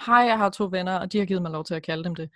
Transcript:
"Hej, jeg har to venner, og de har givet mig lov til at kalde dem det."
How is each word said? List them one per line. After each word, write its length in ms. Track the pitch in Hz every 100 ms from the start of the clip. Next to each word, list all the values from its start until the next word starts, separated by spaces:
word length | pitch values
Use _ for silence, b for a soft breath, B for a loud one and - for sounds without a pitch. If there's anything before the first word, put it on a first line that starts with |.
| -
"Hej, 100 | 240
jeg 200 | 247 220
har 120 | 202
to 180 | - 202
venner, 280 | 185 180 185
og 120 | 180
de 60 | 214
har 60 | 190
givet 160 | 190
mig 100 | 175
lov 120 | 156
til 100 | 156
at 100 | 165
kalde 200 | - 160
dem 120 | 170 165
det." 140 | 160